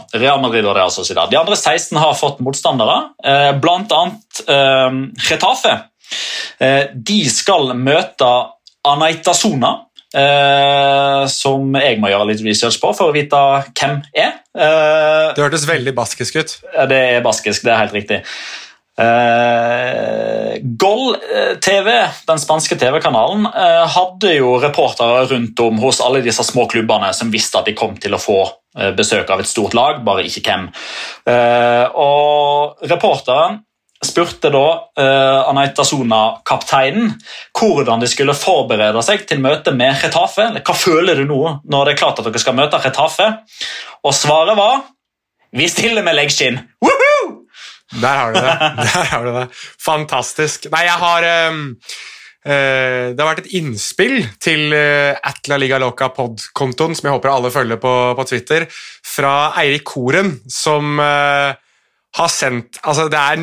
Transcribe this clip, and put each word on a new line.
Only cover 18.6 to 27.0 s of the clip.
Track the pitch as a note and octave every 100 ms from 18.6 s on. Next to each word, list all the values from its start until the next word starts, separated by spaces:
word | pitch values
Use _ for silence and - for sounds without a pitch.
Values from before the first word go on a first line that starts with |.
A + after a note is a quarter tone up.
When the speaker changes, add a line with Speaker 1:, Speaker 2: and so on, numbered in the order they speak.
| - _ _ -
Speaker 1:
Eh, | A2+ A#2+ A#2 A#2 A#2+ A#2 A#2 A#2+ B2 A#2 A2+ A2 A2 A2 A2 A#2 C#3 A2+
Gol, | F#3+ A3 C4
eh, | - - G#2+ - -
T | F#3 G3 G3
V, | A#3+ F3 - -
den | D#3+
spanske | - D#3 - E3
T | B2+
V-kanalen, | D3+ D#3 A#2+ B2 G#3 G#3
eh, | - F3+ E3 E3
hadde | F3+ F#3 F#3 G3
jo | D3+ B2+ B2
reportere | D3 D3 C3+ - A#2+ B2 B2+
rundt | B2+ A#2 A2+
om | A#2 A2
hos | C3 B2
alle | B2 C3+
disse | A#2+ A2+
små | A#2+ B2 A2+
klubbene | A#2+ A2+ G#2+